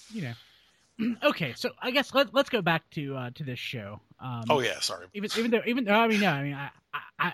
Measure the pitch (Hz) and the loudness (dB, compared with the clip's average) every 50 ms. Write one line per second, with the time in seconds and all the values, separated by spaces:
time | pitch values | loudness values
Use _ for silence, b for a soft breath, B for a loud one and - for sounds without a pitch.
0 | - - 220 226 160 120 117 - b b b b b b b b b b _ - | -14 -12 -10 -8 -6 -8 -8 -10 b b b b b b b b b b _ -4
1 | 220 247 226 - - 302 - - 165 127 - - - 339 - - - 247 254 285 | -2 -2 0 2 2 2 2 2 -2 -4 -4 -4 -6 -6 -6 -6 -4 -2 0 0
2 | 269 - - 262 285 202 - 262 277 - - 226 180 170 165 160 - _ - 160 | 0 2 4 2 2 4 4 0 0 2 0 0 2 2 2 2 0 _ -8 -6
3 | 143 139 135 131 123 120 123 - 156 131 123 117 - - - 123 104 98 104 101 | -6 -6 -6 -6 -6 -8 -8 -8 -8 -8 -8 -8 -8 -8 -8 -8 -8 -10 -12 -14
4 | - _ - - - 127 123 120 113 113 147 143 123 107 92 - - - 104 87 | -16 _ -20 -14 -10 -8 -8 -2 2 2 4 4 4 0 0 -2 -4 -4 -4 -6
5 | 87 92 - 208 196 202 - 214 226 233 226 220 170 202 240 269 254 196 202 220 | -12 -12 -8 -6 -6 -4 -2 0 2 4 2 2 2 2 0 0 2 4 6 6
6 | 233 226 220 208 208 190 151 139 143 143 143 135 139 135 - _ _ _ - 147 | 6 6 4 4 4 4 2 2 0 -2 -4 -6 -8 -10 -12 _ _ _ -10 -10
7 | - - - - 151 175 | -10 -8 -4 -2 -2 -2